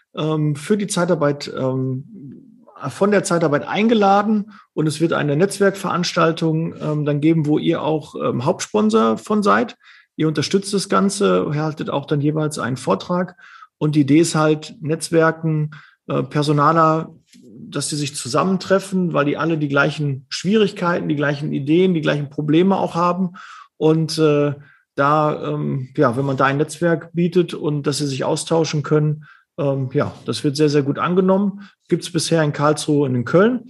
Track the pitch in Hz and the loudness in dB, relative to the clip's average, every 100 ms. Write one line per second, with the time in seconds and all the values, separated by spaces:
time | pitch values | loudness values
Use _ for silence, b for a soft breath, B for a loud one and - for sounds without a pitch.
0 | B - 156 156 151 143 - 208 196 175 | B -4 -2 0 0 -2 -2 -2 0 -2
1 | 175 160 147 143 - - 131 131 131 131 | 0 2 0 -2 -6 -4 -2 -2 -4 -6
2 | 175 214 135 - - - _ - 139 - | -10 -18 -18 -20 -20 -20 _ -12 -8 -2
3 | 202 202 - 170 160 143 - 160 226 226 | 2 2 2 0 2 0 -2 0 2 4
4 | 196 202 208 214 202 B B - 156 156 | 4 4 4 0 -2 B B -2 -2 0
5 | 165 139 147 147 196 - 196 196 175 170 | 0 0 0 2 0 2 0 0 -4 -2
6 | 175 175 165 160 165 160 165 - 151 151 | -2 2 2 2 0 0 -4 -6 -4 -2
7 | 147 147 156 165 147 151 160 165 151 156 | -2 2 2 2 2 0 0 -2 -2 -4
8 | - - 120 123 123 - - 214 214 220 | -6 -6 -4 -2 -2 -2 -2 0 2 2
9 | 226 220 - 214 202 202 240 - b b | 2 0 -2 0 2 2 0 -8 b b
10 | b - 156 156 - 202 196 196 - 190 | b -2 0 0 0 0 0 -4 0 2
11 | 196 202 196 185 175 147 156 151 - 139 | 2 0 2 2 0 -2 -4 -6 -6 -4
12 | 139 151 147 156 151 - 117 131 - 196 | -2 -2 0 0 -2 -4 -6 -4 -2 -4
13 | - 180 180 - B B B - 156 151 | -2 -4 -4 -8 B B B -4 0 2
14 | 131 151 165 160 156 156 - - 139 160 | 4 4 4 2 2 0 -4 -10 -6 -6
15 | - 165 160 160 165 156 151 B B B | -2 2 2 2 -2 -2 -2 B B B
16 | - 143 131 151 147 147 143 165 160 160 | -6 -4 -2 -2 2 4 4 4 4 2
17 | 160 - _ - - 107 - 139 135 147 | -4 -14 _ -20 -20 -20 -10 -8 -6 -6
18 | 143 - 123 143 180 190 - 190 190 185 | -6 -8 -4 0 0 0 0 0 0 -2
19 | 175 147 143 127 160 160 147 139 151 151 | 0 0 0 0 -2 -2 0 2 0 0
20 | 143 135 - - 175 220 202 - 175 180 | -4 -4 -8 -6 0 2 2 0 -2 -2
21 | 170 147 143 143 151 147 135 170 190 165 | -2 -2 -2 -2 -4 -4 0 2 4 2
22 | 151 147 143 - 151 160 190 190 175 170 | 0 -2 -4 -6 0 2 4 2 -2 0
23 | 170 180 180 180 B B B - 156 160 | 0 0 -4 -6 B B B 0 2 2
24 | 156 156 156 147 147 139 B B B - | 0 0 2 2 0 -2 B B B 0
25 | 143 156 151 - 147 151 147 139 131 - | 2 4 2 -2 -4 -4 -4 -4 -4 2
26 | 131 117 139 135 135 139 156 - 170 165 | 2 2 -2 0 0 0 -4 -2 -2 -2
27 | - 170 175 180 170 - 156 147 143 135 | -4 -2 0 2 0 -2 -4 -4 -2 -2
28 | 143 131 135 151 - 165 156 151 - 151 | -4 -4 -2 -2 0 0 0 -2 0 2
29 | 151 151 B B B - 143 135 131 143 | 2 -2 B B B -6 -2 -2 -2 -2
30 | 98 - - 123 151 139 151 147 139 120 | -2 -6 -8 -4 -2 0 2 2 0 -2
31 | 139 180 185 190 202 - - _ - 170 | 0 2 2 2 0 -4 -14 _ -4 -4
32 | - 165 - 165 151 143 147 147 - 147 | -2 -4 0 0 0 2 0 0 0 0
33 | 139 123 113 170 220 247 | 2 -2 2 4 4 2